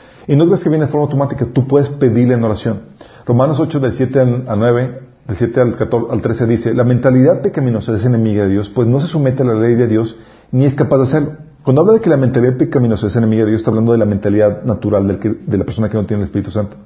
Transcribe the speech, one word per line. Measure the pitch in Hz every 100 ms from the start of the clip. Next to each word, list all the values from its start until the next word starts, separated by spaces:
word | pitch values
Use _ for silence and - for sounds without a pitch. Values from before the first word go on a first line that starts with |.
| - - -
Y | 143
no | 170
creas | 190
que | 170
viene | 156 147
de |
forma | 147 147
automática, | 143 139 - 120
tú | - 123
puedes | 143 139
pedirle | - 131 110 123 120
en |
oración. | 113 104 120 101 - - - - -
Romanos | 120 143 147
ocho, | 160 147
del | 127
siete | - 127 143
al, | 127 120 123
al | 104
nueve, | 117 120 127 - - _ -
del | 98
siete | - 127
al | 120 -
catorce, | 107 117 110
al | 113
trece | 110 113 113
dice, | 117 117
"La | 110
mentalidad | 120 123 139 127 135 -
pecaminosa | - - 127 110 98 107
es | 123
enemiga | 117 110 104
de | 98
Dios, | 98 104
pues | - 117
no | 131
se | 165
somete | 160 135 131
a | 127
la |
ley | 110 117 117
de | 117
Dios, | 110 110 - - - _
ni | 127 139
es | 131
capaz | 156 139
de |
hacerlo". | 131 151 147 - - -
Cuando | - 139
habla | 185
de | 220
que | 190
la | 143
mentalidad | 131 127 123 127
pecaminosa | 147 143 120 107 104
es | 117
enemiga | 113 110 107
de |
Dios, | 110
está | 117
hablando | 110 113
de | 117
la | 107
mentalidad | 98 101 101 104 98
natural | 123 101 104 101 98
del | 95
que, | 110
de | - - 101
la |
persona | - - 107
que | 110
no | 95
tiene | 104
el | 98
Espíritu | 101 98
Santo. | 107 101 -